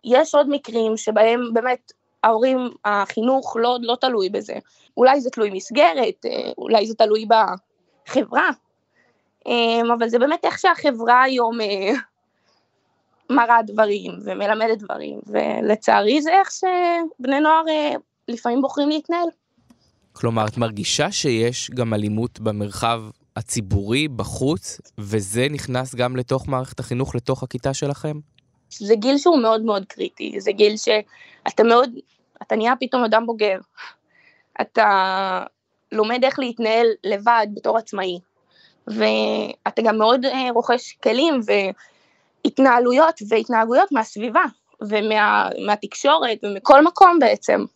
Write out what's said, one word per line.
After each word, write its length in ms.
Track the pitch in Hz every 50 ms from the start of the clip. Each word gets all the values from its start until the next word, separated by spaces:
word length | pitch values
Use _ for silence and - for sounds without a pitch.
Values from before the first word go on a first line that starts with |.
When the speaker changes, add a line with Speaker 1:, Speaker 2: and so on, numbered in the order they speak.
| _
Speaker 1:
יש 300 | 233 240 262 320 311 -
עוד 140 | 285 294 269
מקרים 480 | 285 277 _ - 226 226 226 220 220
שבהם 440 | 220 - - 214 214 214 226 233 240 247 233
באמת 400 | 226 233 226 254 247 233 _ _ _ _ _ _ _ _ -
ההורים, 460 | 220 226 220 240 262 262 254 254 240 - - _
החינוך 720 | 208 208 202 196 - - 226 220 247 262 269 247 - - 226
לא, 160 | 226 240 247 247
לא 160 | 240 226 240 247
תלוי 280 | - 262 247 214 190 185
בזה. 260 | 202 - - - - - _ _ _ _ _ _ _
אולי 240 | - 240 254 269 294
זה 100 | 247 247
תלוי 200 | - 233 220 208
מסגרת, 760 | 190 190 - - 226 262 294 339 330 277 233 - 190 _ -
אה, 240 | - - - - - - -
אולי 280 | - - 226 214 202
זה 80 | 220 226
תלוי 320 | - 226 220 214 220 220
בחברה. 1200 | 208 226 220 214 185 185 190 _ _ _ _ _ _ _ _ _ - - 262 - - - - 359 359 269 _ _ _ _ _ _ _ _ _ _ _ _ _ _ _ _ _ _
אמ, 440 | - 240 240 233 226 226 233 233 233 240 233
אבל 100 | 233 226
זה 100 | 226 240
באמת 260 | 240 285 320 349 -
איך 140 | - - -
שהחברה 640 | - 381 339 - - 294 247 226 233 226 240 247
היום, 380 | 262 262 262 254 240 226 233 233
אה, 320 | 220 202 202 190 196 190 247 247 - _ _ _ _ _ _ _ _ _ _ _ _ _ _ _ _ _ _ _ _ _ _ _ _ _
מראה 320 | 247 277 233 226 233 233
דברים 500 | 226 208 202 214 220 208 202 202 185 180 180 180 208
ומלמדת 540 | 202 185 196 202 202 214 214 220 226 220 208
דברים, 420 | 208 - - - 76 - - - -
ולצערי 960 | 208 208 - - - - - - - 214 214 - - 220 208 202 208 262 311
זה 80 | 294 320
איך 200 | 339 392 381 381
שבני 880 | - - - 370 370 359 359 339 339 339 339 320 - _ 247 254 277 277
נוער, 240 | 302 311 320 320 320 320
אה, 260 | 311 311 294 294 - - _ _ _ _ _ -
לפעמים 320 | 240 226 - 240 233 262
בוחרים 280 | 262 277 - 285 285 285
להתנהל. 400 | 302 311 302 - 339 349 349 330 - _ _ _ _ _ _ _ _ _ _ _ _ _ _ _
Speaker 2:
כלומר, 340 | _ - - 117 113 113 107
את 100 | 104 104
מרגישה 560 | 120 120 113 107 101 95 - - - 147 180
שיש 580 | 202 - - 147 120 110 113 120 127 - - -
גם 240 | - 127 120 113 110
אלימות 460 | 104 104 107 107 110 117 123 _ -
במרחב 640 | 110 110 104 104 104 104 98 - - 117 117 113 110 107 - _ _ _ _
הציבורי, 720 | 113 113 - - 131 110 92 104 101 98 104 120 135 151 151
בחוץ, 720 | 131 107 101 - - - 127 139 165 190 - - - - _ _ _ -
וזה 480 | 104 101 107 110 98 95 104 117 127 147
נכנס 440 | 151 139 - - 127 123 131 131 -
גם 220 | 123 123 123 127
לתוך 320 | 127 127 - 135 131 - -
מערכת 320 | 139 127 127 - - -
החינוך, 340 | 113 - 123 123 135 135 -
לתוך 280 | 123 - - 131 131
הכיתה 320 | - 120 - 131 - 139 135
שלכם? 460 | - - 139 143 - - 156 151 151 151 _ _ _ _ _ _ _ _ _
Speaker 1:
זה 240 | - - 208 202 226
גיל 240 | 214 208 262 277 285
שהוא 200 | 285 359 339 277
מאוד 200 | 226 220 226 220
מאוד 220 | 220 226 208 196 190
קריטי, 560 | _ - - - - _ - - - - 202
זה 120 | 196 196
גיל 240 | 202 202 214 208 214
שאתה 840 | 214 - - 214 214 208 _ _ _ - - - _ _ - - -
מאוד, 280 | 214 233 233 240 262 254 233 262 - _ _ _ _ _ _ _
אתה 140 | - _ -
נהיה 180 | 220 220 233 262 247
פתאום 240 | 262 240 - 254 247
אדם 220 | 220 220 220 233
בוגר, 320 | 226 233 214 214 208 190 190 - _ _ - - - - _ _ _ _ _ _ _ _ _ _ _ _ -
אתה 840 | - - _ 233 214 208 196 196 190 190 190 190 196 190 185 180 - - _ _ _ _ _ _ _ _
לומד 320 | - 214 214 214 240 247 240
איך 140 | 262 269 -
להתנהל 480 | 269 240 226 233 226 220 220 226 240 226 214 - -
לבד 420 | 190 214 202 202 233 240 226 214 214 208
בתור 240 | 202 - - - 226
עצמאי, 400 | 220 - - 196 190 185 180 180 _ _ _ _ _ _ _ _ _ _ _ _ _
ואתה 960 | - 214 220 214 214 220 220 214 214 220 220 214 - - _ _ - - -
גם 160 | 226 226 214 220
מאוד, 260 | 214 220 247 269 247
אה, 240 | 269 233 262 262 247 240
רוכש 420 | 226 220 - 240 247 - - - _
כלים 380 | - - 226 247 294 339 302 254 214 208 208 202 196 190 196 _ - _ _ _ _ _ _ _ _ _ _ _ _
והתנהלויות 680 | - - - 269 269 240 240 247 247 247 262 320 320 320 - 214 202
והתנהגויות 640 | 226 220 226 - 247 220 220 226 240 277 381 403
מהסביבה, 520 | 302 240 220 - - 208 214 247 214 330 370 262 - _ _ _ _ _
ומה-, 680 | 220 208 214 214 202 214 214 214 208 214 - - 98 - - - 190
מהתקשורת 720 | 202 208 208 - 202 - - - 277 302 330 277 240 220 - -
ומכל 400 | 208 202 190 _ - 285 277 302
מקום 340 | 339 330 - 392 359 349 339
בעצם. 460 | 262 220 - - - - - - - - _